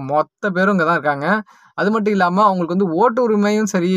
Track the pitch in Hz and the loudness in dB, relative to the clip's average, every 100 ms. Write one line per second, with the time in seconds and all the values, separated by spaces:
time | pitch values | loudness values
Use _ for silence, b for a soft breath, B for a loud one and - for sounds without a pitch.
0 | 135 147 156 _ 208 180 190 196 156 170 | -2 -2 -2 _ -4 0 0 2 0 0
1 | 143 143 151 214 208 b b b 185 220 | 0 -2 0 -2 -4 b b b -2 0
2 | 208 202 175 180 208 185 170 180 196 160 | 0 0 0 2 2 2 -2 -2 -2 2
3 | 240 233 240 214 202 214 214 190 175 | 0 2 0 0 0 0 0 -2 0